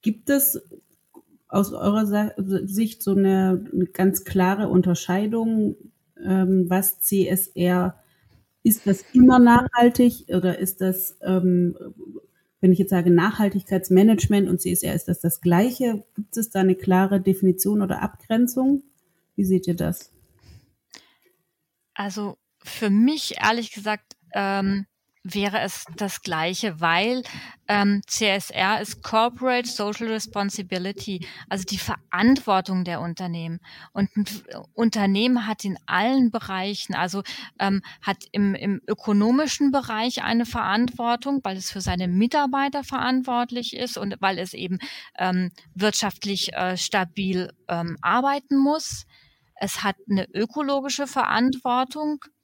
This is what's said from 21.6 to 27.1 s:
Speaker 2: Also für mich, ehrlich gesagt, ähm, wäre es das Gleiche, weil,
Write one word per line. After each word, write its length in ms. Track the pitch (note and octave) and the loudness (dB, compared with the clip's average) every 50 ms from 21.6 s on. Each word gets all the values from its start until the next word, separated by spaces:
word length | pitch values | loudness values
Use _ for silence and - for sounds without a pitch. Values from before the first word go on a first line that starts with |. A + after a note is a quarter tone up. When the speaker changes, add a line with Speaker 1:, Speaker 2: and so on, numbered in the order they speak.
| _ _ _ _ _ _ _ | _ _ _ _ _ _ _
Speaker 2:
Also 440 | - G3+ G3+ F#3 G#3 G#3 G3+ - _ _ _ _ _ | -8 -8 -8 -6 -8 -8 -8 -10 _ _ _ _ _
für 300 | _ - - - A3+ G#3 | _ -16 -10 -4 0 2
mich, 460 | G3 G#3 A3+ C4 D#4 D4+ - - - - | 4 4 4 4 2 0 -4 -8 -6 0
ehrlich 300 | - G#3 A3+ A#3+ A#3 G#3+ | 0 0 0 0 -4 -8
gesagt, 460 | - G#3+ G3+ G#3+ G#3+ G#3 _ _ - _ _ _ - | -12 -10 -6 -6 -6 -6 _ _ -20 _ _ _ -6
ähm, 520 | G3+ G3 G3 G3 G3 G3 G3 G3 G3 G3 _ _ _ _ _ _ _ _ F#3+ | -4 -2 -2 -2 0 0 0 -2 -2 -6 _ _ _ _ _ _ _ _ -8
wäre 300 | - G3+ G3+ G3+ F#3+ A3 | -4 -2 -2 -2 -2 -2
es 240 | - G3 - - - - E3 - | -4 -4 -8 -10 -14 -16 -10 -8
das 240 | G#3+ G3 - - | -8 -8 -8 -8
Gleiche, 580 | _ G#3+ F3 D#3+ D#3+ E3+ F#3 - - A3 E3+ D#3 | _ -6 -4 -4 -4 -4 -4 -4 -6 -6 -6 -4
weil, 420 | F3 E3 E3 F3 G3 A3+ | -2 0 0 2 0 0